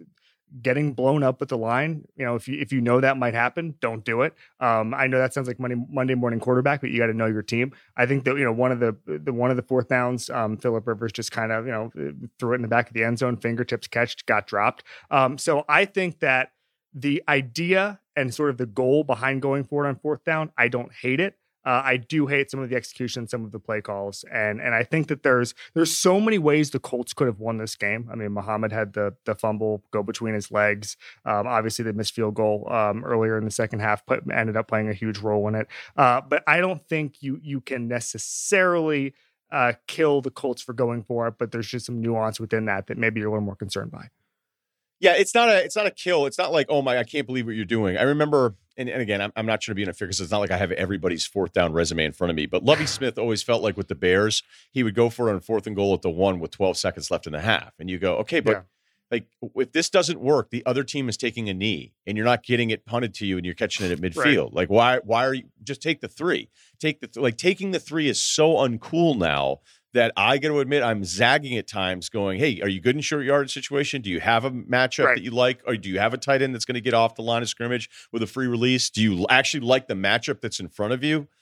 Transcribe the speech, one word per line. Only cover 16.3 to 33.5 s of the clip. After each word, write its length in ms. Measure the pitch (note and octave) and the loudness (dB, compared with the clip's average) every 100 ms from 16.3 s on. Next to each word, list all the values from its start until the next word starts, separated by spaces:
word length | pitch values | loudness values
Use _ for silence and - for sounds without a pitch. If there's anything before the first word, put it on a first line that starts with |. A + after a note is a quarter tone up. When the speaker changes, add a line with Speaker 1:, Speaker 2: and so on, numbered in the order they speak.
| B2+ C3 _ _ _ _ | 0 -2 _ _ _ _
Speaker 1:
the 300 | C#3 C#3+ D3 - | -6 -2 0 0
idea 720 | C#3 C3 C#3 E3+ F#3+ G3+ G3 _ D3 | 0 0 -4 0 2 0 -4 _ -4
and 180 | C3 | -4
sort 160 | A#2+ D3 | -2 -2
of 60 | B2 | -2
the 80 | B2 | -4
goal 380 | A#2 B2+ D3 | -2 2 2
behind 380 | C#3+ A2+ C3 C3+ | 2 0 -2 0
going 200 | C#3 C#3 | -2 -2
for 240 | C3 C#3+ C#3+ | -2 -2 -2
it 20 | |
on 60 | C3 | -2
fourth 240 | D3+ D3 | -4 -4
down, 260 | - D#3+ D3+ - | -2 -2 -2 0
I 80 | A#2+ | 0
don't 260 | B2 A#2+ | 0 -6
hate 280 | A#2+ B2+ C3+ | -6 -2 0
it. 180 | G3 - _ _ | -2 -4 _ _
Uh, 200 | C3+ B2+ | 0 0
I 140 | C3+ B2+ | 2 -2
do 280 | A2+ D#3 C#3 | -2 -2 0
hate 240 | C#3 C#3 | 0 -2
some 100 | C3+ | -6
of 100 | B2+ | -4
the 60 | B2 | -6
execution, 520 | - - B2 B2 A#2 | -6 -8 -8 -8 -8
some 160 | A#2+ | -8
of 80 | A2 | -8
the 60 | G#2 | -10
play 240 | - G#2+ | -8 -6
calls, 420 | G#2 G2+ G2+ G2 - | -6 -8 -8 -10 -6
and, 300 | A#2 G#2+ G#2+ | -2 -2 -2
and 120 | B2 | 0
I 80 | A2+ | 0
think 260 | A#2 D#3+ D3+ | 0 -2 -2
that 140 | - | 0
there's, 320 | C#3+ B2+ A#2+ - - | 2 2 2 -6 -4
there's 200 | D#3+ D#3+ | 0 2
so 240 | - F#3 F#3+ | 2 4 4
many 200 | A3 G#3 | 4 2
ways 320 | D3+ D3+ D3 | 4 4 2
the 80 | B2+ | -2
Colts 340 | - B2 A#2+ | -4 -6 -4
could 140 | - C3 | -2 -2
have 120 | G2+ | -2
won 200 | A2 A2+ | -6 -6
this 180 | A2 - | -6 -6
game. 320 | G2+ A2 A#2 | -4 -4 -6
I 40 | A2+ | -8
mean, 160 | G#2 | -6
Muhammad 400 | G2+ G2+ G#2+ A2 | -6 -4 -2 -2
had 220 | G#2+ G#2 | -2 -2
the, 200 | G#2 G2+ - - | -2 -4 -4 -6
the 80 | |
fumble 500 | G#2 A2 G#2+ A2 G#2 - | -2 -2 0 -2 -2 -4
go 120 | G#2+ | -4
between 300 | G2+ A2 A2+ | -4 -4 -4
his 180 | G#2+ - | -4 -2
legs. 460 | G#2+ G#2 G#2 G#2 - - - - | 2 2 2 -6 -14 -18 -10 -2
Um, 200 | G#2 A2+ | -2 0
obviously, 380 | A#2 A2 A#2 | 0 0 -2
the 80 | A2+ | -4
missed 220 | G#2+ G#2 | -4 -4
field 200 | - G#2+ | -2 -2
goal, 320 | G#2 G#2+ G#2 - | 2 0 0 0
um, 320 | A2+ G#2 G#2+ | 0 2 0
earlier 320 | - A#2 A2 A2 | -2 0 2 0
in 80 | |
the 60 | A2 | -2